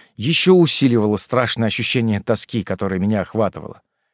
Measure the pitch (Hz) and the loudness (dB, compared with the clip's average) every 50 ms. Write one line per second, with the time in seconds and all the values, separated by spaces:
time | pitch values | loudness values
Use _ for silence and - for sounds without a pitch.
0 | - _ _ - 107 147 165 - - 180 185 180 170 147 - - 143 131 120 113 | -20 _ _ -8 -4 -2 -2 0 4 4 6 6 6 4 4 4 2 4 4 2
1 | 107 104 104 98 - - - 127 123 117 - 117 113 107 - - 113 - - 127 | 2 2 0 0 -2 -2 -2 -2 -2 -2 -2 -2 -2 -2 -2 -4 -4 -4 -2 -2
2 | 113 113 104 101 - - 113 104 - - - 113 92 - 101 - 104 98 95 90 | 0 0 -2 -2 -2 -2 -2 -2 -2 -4 -4 -6 -6 -6 -6 -6 -4 -4 -2 -2
3 | 95 104 110 101 90 - - 107 107 95 - 80 76 76 - - _ _ _ _ | -2 0 0 -2 -2 -4 -4 -2 -2 -2 -4 -8 -14 -16 -18 -20 _ _ _ _
4 | _ _ | _ _